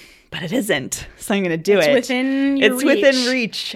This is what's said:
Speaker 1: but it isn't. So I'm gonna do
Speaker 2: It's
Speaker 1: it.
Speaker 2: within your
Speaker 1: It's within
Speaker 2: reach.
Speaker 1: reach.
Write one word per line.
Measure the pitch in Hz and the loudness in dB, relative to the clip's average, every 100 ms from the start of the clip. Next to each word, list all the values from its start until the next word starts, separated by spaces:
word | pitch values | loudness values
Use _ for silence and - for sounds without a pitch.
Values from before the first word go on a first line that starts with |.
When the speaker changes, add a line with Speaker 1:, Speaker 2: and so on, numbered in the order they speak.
| - - _ | -20 -20 _
Speaker 1:
but | - | -10
it | 175 | -4
isn't. | 240 202 151 117 - - - | -4 -2 -4 -4 -12 -14 -16
So | - 202 | -4 -2
I'm | |
gonna | 185 165 | -2 -2
do | 202 202 | 2 2
Speaker 2:
It's | 151 | 4
Speaker 1:
it. | |
Speaker 2:
within | 240 247 254 269 269 277 277 | 2 2 -2 -2 0 0 2
your | 262 254 | 2 2
Speaker 1:
It's | |
within | 285 320 285 262 | 2 4 4 2
Speaker 2:
reach. | 240 254 220 - | 0 -2 -2 -6
Speaker 1:
reach. | - | -10